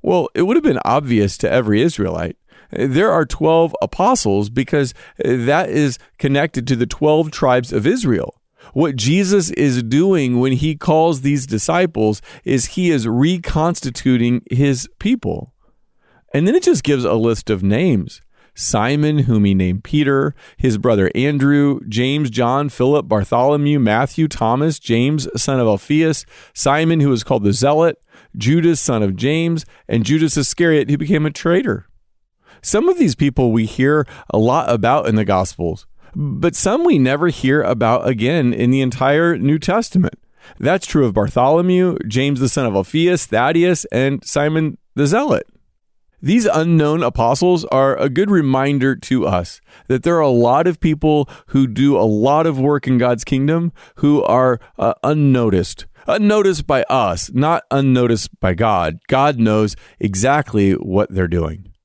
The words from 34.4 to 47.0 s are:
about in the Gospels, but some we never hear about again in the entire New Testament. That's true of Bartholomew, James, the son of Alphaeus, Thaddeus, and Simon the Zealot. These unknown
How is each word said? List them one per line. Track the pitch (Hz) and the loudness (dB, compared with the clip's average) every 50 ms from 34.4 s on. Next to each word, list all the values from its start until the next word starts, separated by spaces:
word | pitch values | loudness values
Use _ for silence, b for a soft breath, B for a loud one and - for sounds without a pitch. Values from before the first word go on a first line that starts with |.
| 110 120 127 160 - - | 2 2 2 0 0 0
about | 120 113 101 117 135 151 - - | -2 0 2 2 2 2 0 0
in | 107 | 0
the | 107 107 | 0 0
Gospels, | 95 98 92 92 - - - 87 85 80 - - - - b b b b | 0 0 0 0 -4 -6 -6 -6 -6 -6 -8 -14 -20 -20 b b b b
but | - 147 143 127 135 151 170 170 | -8 -6 -6 -4 -2 -2 -2 -2
some | - - 196 214 294 339 | 0 -2 0 0 0 2
we | 349 269 151 | 2 2 4
never | 131 127 139 147 170 175 | 2 2 0 0 0 -2
hear | - - - 131 135 151 | -2 -2 -2 0 0 2
about | - 87 127 113 120 113 120 127 - | 0 0 -2 0 0 0 0 0 0
again | 127 131 107 110 123 160 170 135 123 | -2 -2 0 -2 -2 0 0 0 0
in | 120 - 120 120 | 0 0 0 2
the | 131 135 | 2 2
entire | 135 127 127 - 131 135 143 156 170 170 170 | 0 -2 -2 -2 0 0 2 2 2 0 0
New | 104 101 139 151 160 | 0 0 0 0 0
Testament. | - - 185 226 233 - - 185 175 - - _ _ _ B B B B B B | -2 -2 -2 -2 -2 -2 0 0 0 0 -4 _ _ _ B B B B B B
That's | - 135 175 190 - | -2 0 0 0 -2
true | - - 151 135 | -2 0 2 2
of | 117 95 | 2 2
Bartholomew, | 113 101 - - 127 123 135 151 170 175 185 180 180 185 180 175 - - | 0 -2 0 0 0 2 2 2 2 2 2 2 2 2 0 -2 -4 -8
James, | 107 107 127 135 143 143 123 | -4 -4 -2 -2 0 -2 0
the | 135 123 | -2 -2
son | - 139 131 | 0 -2 -2
of | 117 98 | 0 -2
Alphaeus, | 98 95 - - 156 165 180 180 165 - | -2 -2 -2 -2 0 2 2 0 0 -2
Thaddeus, | - 107 110 123 139 160 170 170 180 180 151 - | -2 -2 0 0 2 2 2 2 2 0 -2 -4
and | - - 117 131 139 139 - - | -4 -4 -2 -2 -2 -4 -6 -8
Simon | - - 147 147 151 156 160 160 151 - - _ _ _ | -6 -4 -2 -2 0 -2 -2 -2 -4 -6 -10 _ _ _
the | 131 143 | -2 0
Zealot. | 143 175 233 285 294 156 - - _ _ _ _ _ _ _ _ _ _ _ _ _ _ _ | 0 0 0 0 0 -2 -2 -4 _ _ _ _ _ _ _ _ _ _ _ _ _ _ _
These | - 131 196 247 220 | -2 2 2 2 2
unknown | 202 - 156 160 170 170 160 151 147 151 165 | 2 0 2 2 4 4 4 4 2 0 0